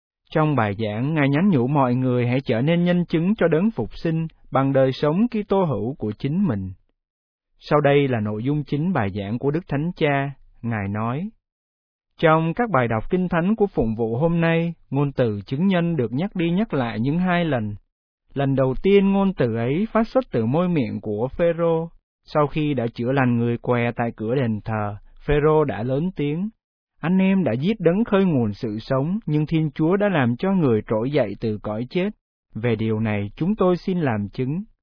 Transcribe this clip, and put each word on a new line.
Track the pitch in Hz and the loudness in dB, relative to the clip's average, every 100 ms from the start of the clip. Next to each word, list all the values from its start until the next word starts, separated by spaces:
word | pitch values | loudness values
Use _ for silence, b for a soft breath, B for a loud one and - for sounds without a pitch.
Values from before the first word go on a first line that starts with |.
| _ _ - | _ _ -6
Trong | 165 156 139 | 0 2 2
bài | 107 101 | 0 -2
giảng, | 110 104 135 | -4 -2 -2
Ngài | 160 139 | 0 2
nhắn | 143 202 | 2 4
nhủ | 151 120 | 2 2
mọi | 147 127 | 2 2
người | 123 127 123 120 | 2 0 0 0
hãy | 127 | 0
trở | 139 113 | 0 0
nên | 139 170 | 2 2
nhân | 175 175 | 2 2
chứng | 170 165 170 | 0 0 0
cho | 220 175 | 2 2
đấng | 156 208 | 2 0
phục | 220 104 - | -2 -6 -4
sinh | 170 160 160 - - | -4 -2 -4 -10 -4
bằng | 135 135 | 0 2
đời | 135 135 | 4 2
sống | 135 147 165 233 | 2 0 2 0
Kitô | 220 208 196 | 0 0 0
hữu | 180 113 107 | 2 0 -4
của | 143 107 107 | -4 -6 -4
chính | 139 160 202 | -4 0 0
mình. | 104 95 92 _ _ _ _ _ _ _ _ | -2 -6 -12 _ _ _ _ _ _ _ _
Sau | - 151 | 0 2
đây | 143 143 139 | 4 4 4
là | 120 | 0
nội | 104 107 | -2 -4
dung | 123 151 | -2 -2
chính | 139 143 165 | -2 -2 0
bài | 170 101 | 0 -2
giảng | 95 98 120 | -2 -4 -4
của | 135 | -2
Đức | 147 - | -4 -4
Thánh | 139 160 180 | -4 -4 -2
Cha. | 151 139 139 139 - - | 0 0 -2 -8 -20 -10
Ngài | 117 110 98 | -6 -4 -4
nói, | 104 113 135 202 - _ _ _ _ _ _ _ - | -4 -4 -4 -8 -12 _ _ _ _ _ _ _ 0
"Trong | 160 160 165 | 4 4 2
các | 160 240 | -2 0
bài | 143 120 | 2 2
đọc | 113 - | 0 -2
Kinh | 185 180 | -2 0
Thánh | 170 175 - | 0 0 2
của | 202 | 0
phụng | - 113 | 0 -2
vụ | 110 113 120 | 0 -2 0
hôm | 165 170 | 0 2
nay, | 165 165 170 165 - | 2 2 0 -6 -6
ngôn | 135 143 | -2 -2
từ | 135 120 104 98 | 0 0 -2 -4
chứng | 135 196 | -2 2
nhân | 180 170 165 | 2 2 0
được | 117 | -2
nhắc | 123 190 185 | -2 -4 -2
đi | 170 | -2
nhắc | 175 220 | 0 0
lại | 151 120 110 | -2 -2 -2
những | 123 165 | -2 0
hai | 185 175 | 0 0
lần. | 170 131 107 104 _ _ _ _ _ | 0 -2 -4 -8 _ _ _ _ _
Lần | - 139 | -2 0
đầu | 135 131 127 | 2 0 0
tiên | 190 202 196 | 4 4 4
ngôn | 196 196 | 2 0
từ | 180 127 113 | 0 -2 0
ấy | 117 147 220 | -2 -2 0
phát | 220 - | 0 0
xuất | 262 254 | 0 -2
từ | 131 110 | -2 0
môi | 147 180 | 0 0
miệng | 170 110 104 | 0 -2 -4
của | 110 104 127 - | -6 -4 -4 0
Phêrô. | 170 165 170 160 165 - _ _ | -2 0 0 0 -4 -12 _ _
Sau | - 156 147 | -4 0 0
khi | 160 151 | 0 -2
đã | 135 117 | 0 -2
chữa | - 120 | -2 -2
lành | 139 127 120 | 2 2 2
người | 120 120 | 0 -2
què | - 123 120 117 | -2 0 0 -2
tại | 117 110 | -4 -4
cửa | 110 | -4
đền | 131 120 107 | -2 -2 -4
thờ, | - 110 104 104 - - - | -4 -4 -4 -8 -16 -12 -2
Phêrô | 147 147 156 | 2 4 4
đã | 147 98 | 2 -2
lớn | 117 131 175 185 | -2 -2 -4 -4
tiếng, | 147 156 208 - _ _ _ _ | -4 -2 -6 -8 _ _ _ _
'Anh | 151 185 | 0 2
em | 190 190 | 4 2
đã | 156 | 2
giết | 117 160 226 | 0 0 0
đấng | 165 185 | 2 2
khơi | 233 190 | 2 2
nguồn | 190 143 113 | 2 2 0
sự | 101 120 104 | -4 -6 -6
sống, | - 131 147 202 - | -4 -2 -2 -4 -2
nhưng | 151 151 | -2 0
Thiên | 165 156 | 0 0
Chúa | - 156 202 | 0 0 2
đã | 208 | 2
làm | 170 120 120 | 2 0 0
cho | 185 | 0
người | 190 147 110 - | 2 4 2 0
trỗi | 110 123 | -2 0
dậy | 147 110 98 | 0 -2 -2
từ | 117 107 | -6 -4
cõi | 110 107 127 | -6 -6 -4
chết. | 180 190 - _ _ _ | -4 -4 -6 _ _ _
Về | 113 120 110 | -6 -2 0
điều | 113 107 | 0 0
này | 110 104 101 - | 0 -2 -4 -4
chúng | 160 220 | -2 0
tôi | 185 175 | 2 0
xin | - 180 | 0 -2
làm | 147 110 101 | 0 -2 -4
chứng.'" | - 127 160 220 _ | -6 -6 -6 -8 _